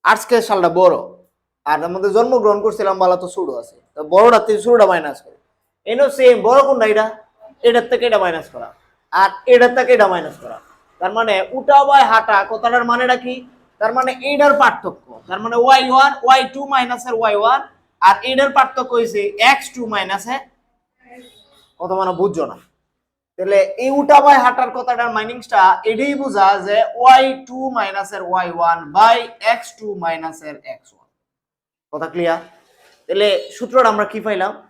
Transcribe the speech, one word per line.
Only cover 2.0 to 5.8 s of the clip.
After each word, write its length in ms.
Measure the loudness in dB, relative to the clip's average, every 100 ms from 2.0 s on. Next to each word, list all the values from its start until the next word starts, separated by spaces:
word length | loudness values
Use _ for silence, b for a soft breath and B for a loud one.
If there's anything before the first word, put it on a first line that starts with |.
| 0
জন্মগ্রহণ 500 | 0 2 2 2 0
করছিলাম 380 | -2 -2 -4 0
বালা 160 | 0
তো 120 | 0 -6
ছোট 220 | -8 -8
আছে, 260 | -10 -14 _ _
তো 80 | -16
বড়টা 360 | 0 4 6 4
থেকে 220 | 2 -2
ছোটটা 240 | 2 4
মাইনাস 360 | 4 2 -4 -12
করে। 140 | -20 _ _ _ _ _